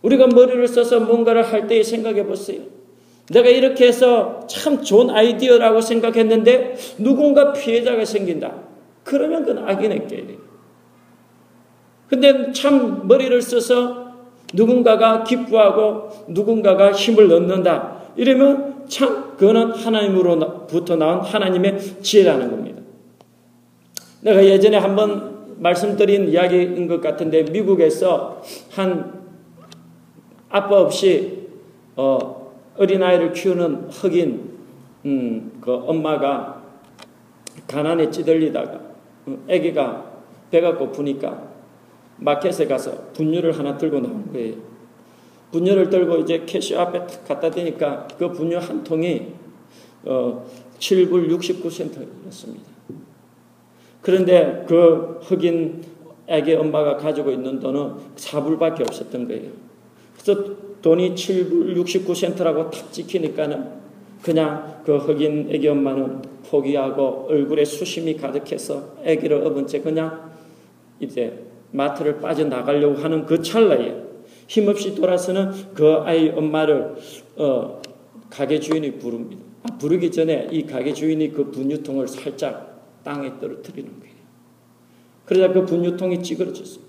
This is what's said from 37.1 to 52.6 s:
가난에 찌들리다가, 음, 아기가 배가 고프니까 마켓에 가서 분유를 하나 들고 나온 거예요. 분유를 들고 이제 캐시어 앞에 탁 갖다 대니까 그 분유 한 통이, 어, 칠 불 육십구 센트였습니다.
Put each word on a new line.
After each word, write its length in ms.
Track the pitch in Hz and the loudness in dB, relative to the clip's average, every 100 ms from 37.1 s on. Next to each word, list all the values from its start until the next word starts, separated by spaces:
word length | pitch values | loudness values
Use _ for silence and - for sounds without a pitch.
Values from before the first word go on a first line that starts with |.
| _ _ _ - - - | _ _ _ -20 -20 -10
가난에 440 | 143 151 170 156 | -6 -2 0 -2
찌들리다가, 680 | 165 160 160 156 - - - - - _ _ - | -2 0 2 2 -2 -8 -12 -18 -20 _ _ -14
음, 160 | 135 - | -14 -2
아기가 640 | 175 160 151 131 110 - - - - _ | -2 0 -2 -4 -6 -16 -20 -20 -20 _
배가 260 | 170 170 160 | 0 2 -2
고프니까 760 | 135 - 143 135 - - - - - _ _ _ _ - | -6 -6 -6 -6 -8 -10 -16 -20 -20 _ _ _ _ -6
마켓에 480 | - 143 190 - 151 | -4 -2 -2 -2 -2
가서 460 | 131 - - - | -2 -4 -12 -14
분유를 440 | - 156 165 170 156 | -6 -2 0 -2 -2
하나 200 | 143 139 | -6 -4
들고 220 | 160 139 | -2 -2
나온 300 | 120 107 - | -4 -8 -10
거예요. 240 | 127 113 110 - - - _ _ _ _ _ _ | -8 -8 -10 -18 -20 -20 _ _ _ _ _ _
분유를 380 | 165 180 196 185 | -2 2 2 4
들고 280 | 190 170 170 | 2 2 0
이제 260 | 160 165 | 0 -4
캐시어 360 | - 180 - - | -4 -6 -4 -4
앞에 260 | 175 180 - | -2 -4 -8
탁 180 | - - | -16 -10
갖다 240 | 143 160 | -4 -4
대니까 580 | 170 170 - 151 135 - - | -4 -6 -4 -4 -4 -12 -6
그 120 | 175 | -6
분유 280 | 175 165 175 | -4 -4 -4
한 260 | 170 156 | -6 -10
통이, 440 | - 160 175 143 - - - - _ _ - _ | -4 -4 -2 -4 -8 -18 -20 -20 _ _ -20 _
어, 400 | - 131 123 - - - - - | -4 -2 -2 -6 -14 -20 -20 -12
칠 300 | - 185 180 | 0 2 4
불 220 | 180 160 | 2 0
육십구 400 | 170 175 180 175 | -2 -4 -6 -8
센트였습니다. 1000 | 165 160 - - - 190 - - - | -8 -12 -12 -18 -18 -20 -20 -18 -20